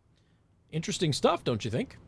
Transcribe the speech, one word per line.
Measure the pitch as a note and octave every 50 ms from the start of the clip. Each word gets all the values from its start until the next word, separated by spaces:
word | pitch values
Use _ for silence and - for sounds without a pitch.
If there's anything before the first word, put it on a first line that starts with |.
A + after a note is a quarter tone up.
| _ _ _ _ _ _ _ _ _ _ _ _ _ _
Interesting | - D#3+ - - - - F#3+ D#3
stuff, | C3+ - - - F4 E4+ -
don't | - A#2+ G#2 -
you | A2+
think? | G#2+ C#3 C4 - - - -